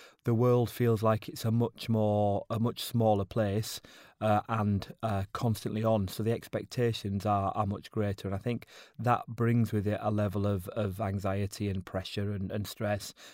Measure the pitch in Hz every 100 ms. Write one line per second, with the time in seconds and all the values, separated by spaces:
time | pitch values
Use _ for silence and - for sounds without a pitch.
0 | - _ - 113 123 123 113 - 117 110
1 | 113 110 - - 113 117 117 - - 110
2 | 107 104 104 101 - 110 117 - - 117
3 | 110 101 92 117 104 104 110 - - -
4 | - - 107 104 - 110 104 98 - -
5 | 110 98 98 - 120 107 - 110 113 110
6 | 92 - 110 113 - 110 - - 120 110
7 | 101 98 107 101 98 107 101 101 - 110
8 | 101 98 98 98 123 117 - - - -
9 | 120 117 - 110 117 117 110 107 101 104
10 | 110 107 104 101 101 101 90 113 104 92
11 | 101 98 98 98 101 - 101 95 - 92
12 | 92 104 101 101 95 104 95 - 104 101
13 | - - -